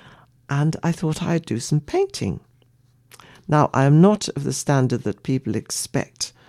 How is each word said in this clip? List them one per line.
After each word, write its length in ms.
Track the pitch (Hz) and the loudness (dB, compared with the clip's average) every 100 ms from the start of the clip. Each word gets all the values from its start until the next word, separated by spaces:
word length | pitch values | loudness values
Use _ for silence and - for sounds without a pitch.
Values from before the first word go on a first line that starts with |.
| - - _ _ - | -20 -20 _ _ -6
And 260 | 139 151 - | -2 -2 -2
I 80 | 170 | -2
thought 320 | 165 156 156 | -2 -4 -4
I'd 240 | 170 165 - | -2 -4 -4
do 140 | 113 | -6
some 180 | - 151 | -2 -2
painting. 640 | - 359 392 - 104 73 _ _ _ _ _ _ _ - - - - | 0 -2 -2 -4 -6 -6 _ _ _ _ _ _ _ -20 -20 -12 0
Now, 240 | 151 - | 2 4
I 120 | - | 4
am 160 | 135 151 | 4 6
not 280 | 190 208 - | 6 4 -4
of 120 | - | -6
the 100 | 139 | -6
standard 520 | 131 - 139 127 123 | -4 0 0 0 -2
that 180 | 104 - | -4 -6
people 320 | - 131 110 | -4 -4 -4
expect 800 | 104 82 - - - - - - _ | -6 -6 -10 -6 -6 -6 -10 -12 _